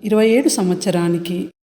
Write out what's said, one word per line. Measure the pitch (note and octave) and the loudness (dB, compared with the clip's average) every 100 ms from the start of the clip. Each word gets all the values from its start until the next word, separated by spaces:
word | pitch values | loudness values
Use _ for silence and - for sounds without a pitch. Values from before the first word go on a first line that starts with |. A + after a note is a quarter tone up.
ఇరవై | G#3 G#3+ A3 | 0 2 4
ఏడు | A#3 D4+ | 4 2
సంవత్సరానికి | - F#3 F3+ - F3+ E3+ E3+ E3+ F3+ - _ | 0 -2 -2 -2 0 0 -2 -4 -8 -8 _